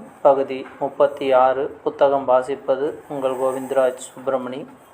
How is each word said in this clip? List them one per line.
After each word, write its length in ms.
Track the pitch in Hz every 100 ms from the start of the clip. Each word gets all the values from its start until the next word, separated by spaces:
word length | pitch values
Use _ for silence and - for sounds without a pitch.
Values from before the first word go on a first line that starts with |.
| - -
பகுதி 440 | 151 135 135 131 - -
முப்பத்தி 540 | 139 - 139 - 135
ஆறு. 460 | 127 131 131 151 -
புத்தகம் 460 | 151 147 139 135 127
வாசிப்பது 680 | 127 127 139 139 131 151 - -
உங்கள் 260 | 143 131 127
கோவிந்தராஜ் 600 | 131 131 127 135 127 -
சுப்பிரமணி. 720 | - - 127 131 127 131 170 - -